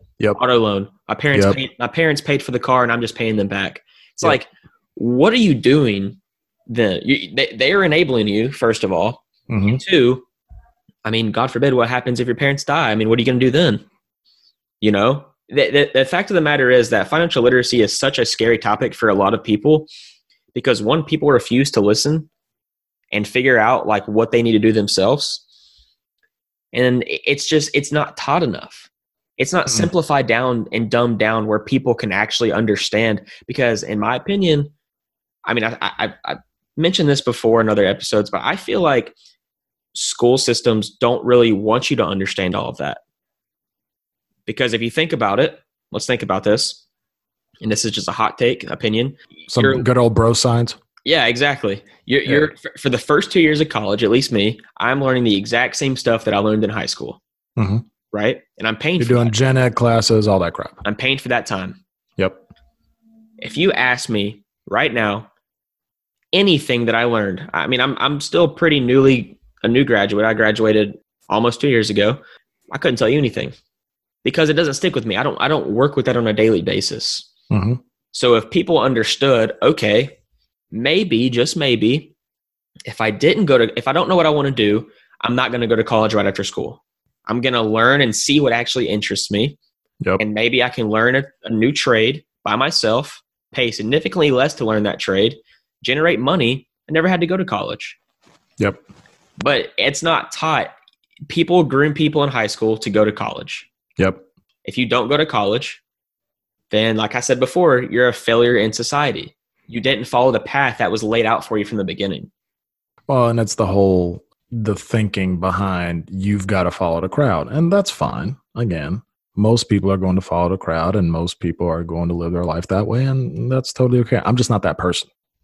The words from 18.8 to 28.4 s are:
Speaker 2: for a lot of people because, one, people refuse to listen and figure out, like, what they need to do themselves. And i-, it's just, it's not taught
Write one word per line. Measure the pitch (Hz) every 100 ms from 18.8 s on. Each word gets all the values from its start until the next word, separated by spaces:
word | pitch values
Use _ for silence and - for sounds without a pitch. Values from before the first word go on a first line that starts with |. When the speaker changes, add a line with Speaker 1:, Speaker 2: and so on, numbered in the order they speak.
| 123
Speaker 2:
for | - 110
a | 98
lot | 98
of | 107
people | - 104 143 156 156 - - _ _ _ _
because, | - 135 110
one, | 104 156
people | 147 156 143
refuse | 127 - 123 135
to | -
listen | 101 110 147 156 156 _ _ _ _ _ _ _ -
and | 104 104
figure | 127 131 120
out, | 107 127 -
like, | 107 104
what | 110 113
they | 117
need | 117
to | 110
do | 110
themselves. | 107 101 - 98 143 - - _ _ _ _ _ _ _ _ _ _ _ _ _
And | 120 127 123 -
i-, | 76 -
it's | 143 -
just, | 156 147
it's | - 143
not | 151 - -
taught | - 156